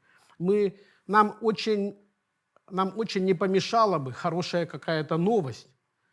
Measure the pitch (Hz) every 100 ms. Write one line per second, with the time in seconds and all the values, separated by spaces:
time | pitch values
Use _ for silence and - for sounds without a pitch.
0 | _ _ _ - 175 208 202 196 - _
1 | - 208 214 - 226 214 - 208 202 -
2 | _ _ _ _ _ _ - 185 190 190
3 | 226 202 185 175 196 190 - 233 220 170
4 | 135 120 175 165 170 175 165 147 - 160
5 | 151 160 175 226 139 113 - _ _ _
6 | _